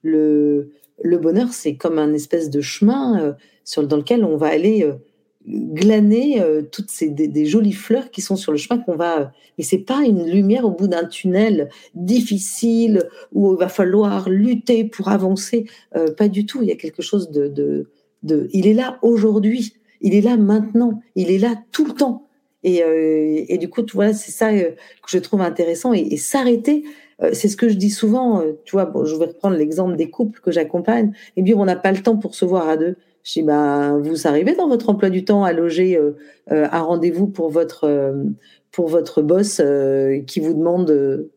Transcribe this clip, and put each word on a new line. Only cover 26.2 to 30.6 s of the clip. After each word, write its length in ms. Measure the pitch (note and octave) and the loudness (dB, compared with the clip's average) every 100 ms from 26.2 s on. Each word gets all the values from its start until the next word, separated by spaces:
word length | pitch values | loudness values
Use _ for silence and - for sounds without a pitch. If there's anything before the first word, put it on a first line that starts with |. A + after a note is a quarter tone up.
| - C#4 B3 A#3 A#3 D4+ D4+ - - _ | -2 0 2 2 2 -2 -4 -20 -20 _
euh, 80 | D#3+ | -2
c'est 160 | - G#3 | 0 -2
ce 80 | G3+ | 2
que 140 | A#3 | 0
je 60 | G3+ | 2
dis 140 | G3+ | 0
souvent, 520 | G3+ A3 B3 B3 G3+ | 0 0 2 2 0
euh, 100 | D#3 D3+ | 0 -4
tu 80 | - | -4
vois, 120 | G3 | -2
bon, 220 | F3 - D3+ | -2 -2 -2
je 100 | D#3 | 0
vais 80 | |
reprendre 320 | E3 - G3 F3 | -2 -2 -2 0
l'exemple 400 | D3+ D#3 F3+ D#3+ | 0 0 -2 -2
des 140 | E3 | -4
couples 300 | - A3 - | -2 -4 -2
que 100 | - | -2
j'accompagne. 640 | E3+ | -2